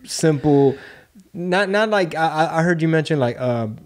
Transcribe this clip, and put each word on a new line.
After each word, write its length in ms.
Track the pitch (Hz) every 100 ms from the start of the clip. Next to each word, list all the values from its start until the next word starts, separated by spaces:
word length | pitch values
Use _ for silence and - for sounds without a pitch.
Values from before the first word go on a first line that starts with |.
simple, 720 | - - 160 147 147 143 135 135 - - _ - _
not, 340 | 175 180 180 190
not 220 | 202 220
like, 240 | 202 170 160
I, 100 | 160 156 160
I, 120 | 160
I 40 |
heard 200 | 170 165
you 60 | 160
mention, 320 | 160 147 151
like, 160 | 120 120
uh, 300 | 123 117 110 117